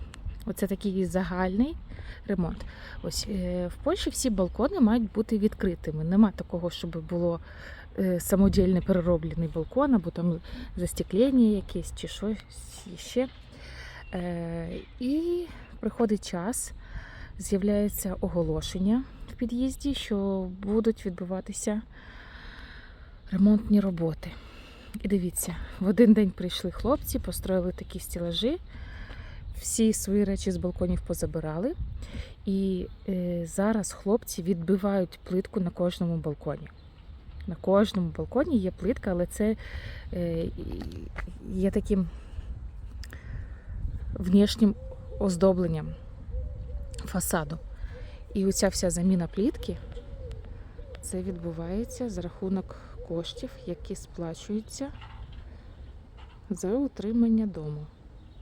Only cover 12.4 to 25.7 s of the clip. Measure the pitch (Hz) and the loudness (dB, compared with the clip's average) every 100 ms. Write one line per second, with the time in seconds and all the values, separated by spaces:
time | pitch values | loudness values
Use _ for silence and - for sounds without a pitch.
12.4 | - - - - - 175 - 247 262 - | -8 -16 -14 -14 -14 -14 -4 0 0 -4
13.4 | - - - - - - - 185 175 170 | -18 -16 -14 -14 -14 -14 -8 -6 -4 -4
14.4 | 170 165 165 190 202 - 254 294 339 349 | -4 -4 -6 -8 -10 -6 -2 0 0 0
15.4 | 339 - - - 220 - 226 208 - 180 | -4 -10 -16 -6 -4 2 2 2 0 -4
16.4 | 185 254 - - - - - - - - | -2 -4 -6 -10 -12 -12 -12 -12 -14 -10
17.4 | 185 196 202 208 208 - 190 180 190 170 | -2 2 4 4 2 0 -4 -2 0 2
18.4 | 160 156 - 185 190 240 269 - - - | 2 0 -2 0 4 4 2 -8 -14 -6
19.4 | 233 240 262 247 285 262 - 202 196 190 | -2 0 0 0 -2 -2 0 0 2 0
20.4 | 185 185 196 214 226 220 202 175 180 185 | -2 -4 0 4 4 2 -2 -4 -4 -6
21.4 | - 202 - 214 226 - - - - - | -6 -4 -2 -2 -4 -12 -16 -16 -16 -14
22.4 | - - - - - - - - - 185 | -14 -14 -14 -16 -16 -18 -18 -18 -4 6
23.4 | 202 214 226 208 196 170 165 156 170 - | 8 8 6 4 4 2 0 -2 -6 -10
24.4 | - - - - - - 202 196 180 - | -14 -16 -18 -18 -12 -6 2 2 2 -2
25.4 | - 165 - | -4 -6 -8